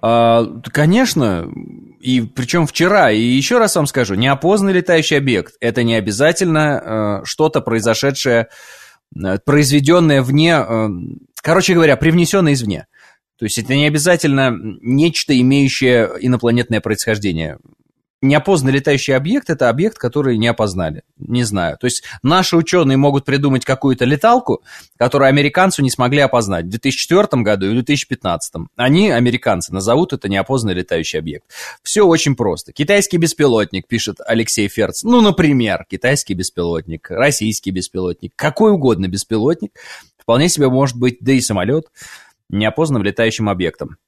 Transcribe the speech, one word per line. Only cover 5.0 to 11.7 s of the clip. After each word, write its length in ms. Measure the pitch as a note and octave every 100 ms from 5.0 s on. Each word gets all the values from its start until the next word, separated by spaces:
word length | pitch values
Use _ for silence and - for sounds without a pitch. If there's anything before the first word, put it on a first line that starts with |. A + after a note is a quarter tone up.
| D#3 D3
объект — 380 | C#3 A#2+ - _
это 220 | A#2 A#2
не 140 | A#2 A2+
обязательно, 1300 | G2+ G#2 D3 F3 F#3 D#3 D3+ C3 - A2 G#2+ G2+
э, 20 | -
что-то 360 | - D#3 D3+
произошедшее, 880 | - A2+ G#2+ A2 C#3 C#3 C3+ A#2 A2 - - - - _ _ -
э, 240 | F#2+ G2
произведённое 800 | - C#3+ C#3+ D3 C#3 F3 E3 C#3+
вне, 340 | B2+ C#3 E3 D#3+
э, 340 | A2 A2+ A2 F2+ - - _ -
короче 320 | - F3 F#3